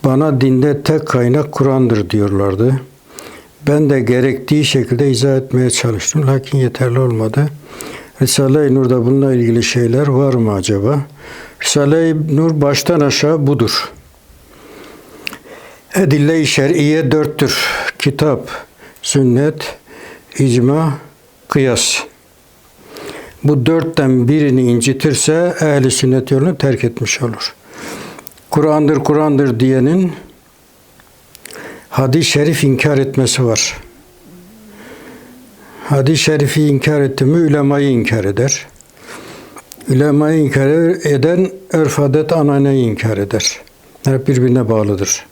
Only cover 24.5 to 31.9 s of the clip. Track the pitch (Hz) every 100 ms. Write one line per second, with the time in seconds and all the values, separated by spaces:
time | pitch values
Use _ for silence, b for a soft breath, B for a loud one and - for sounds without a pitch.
24.5 | 131 127 120 123 131 156 135 - 160 175
25.5 | 165 156 143 131 - 131 127 127 135 156
26.5 | 151 143 117 120 117 123 - 120 110 -
27.5 | - B B B B B B B - -
28.5 | - 151 151 147 151 - 151 151 139 139
29.5 | 113 131 131 127 175 185 151 - - _
30.5 | _ _ _ _ _ - - _ - B
31.5 | B B B B